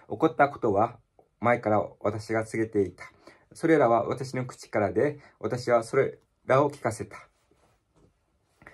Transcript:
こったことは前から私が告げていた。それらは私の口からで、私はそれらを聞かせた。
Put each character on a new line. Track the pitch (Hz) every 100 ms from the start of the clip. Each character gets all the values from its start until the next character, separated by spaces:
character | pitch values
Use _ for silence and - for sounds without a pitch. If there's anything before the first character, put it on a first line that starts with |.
| -
こ | 117 160
っ | 143
た | 117
こ | -
と | 113
は | 98 113 - _ _ _ _
前 | 117 120
か | 107
ら | 104 - -
私 | 107 107 -
が | 110 110
告 | 113
げ | 110
て | 104
い | 90
た。 | - - _ - - _
そ | - 160
れ | 151
ら | 117
は | 113 -
私 | 131 131 131
の | 127
口 | - -
か | 113
ら | 98
で、 | 95 147 135 - _
私 | 104 127 127
は | 117
そ | 113 135
れ | - - _ _ -
ら | 131
を | 143
聞 | -
か | 120
せ | 107
た。 | 101 - - _ _ _ _ _ _ _ _ _ _ _ _ _ -